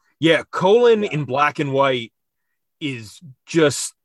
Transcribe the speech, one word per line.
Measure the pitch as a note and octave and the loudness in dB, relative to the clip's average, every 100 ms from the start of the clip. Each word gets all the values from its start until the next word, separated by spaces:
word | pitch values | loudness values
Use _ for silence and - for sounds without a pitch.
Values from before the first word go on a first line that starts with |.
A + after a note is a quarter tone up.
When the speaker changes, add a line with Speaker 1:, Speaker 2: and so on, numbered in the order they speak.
| _ - | _ -2
Speaker 1:
yeah, | D#3+ D#3 - | 0 2 -2
Colin | - F#3 A#3 A#3+ A3 | -2 2 4 4 2
Speaker 2:
Yeah. | G#3 | 0
Speaker 1:
in | D3 A#2+ | -6 -4
black | C3+ D3 D3 | -2 -2 -2
and | C#3 | -4
white | C3+ C#3 B2+ A2+ _ _ _ _ _ _ _ | 0 0 -2 -8 _ _ _ _ _ _ _
is | D3 B2 G#2+ - D3+ - - | -10 -10 -14 -20 -20 -20 -6
just | E3 D3 - - - | 0 2 0 -8 -14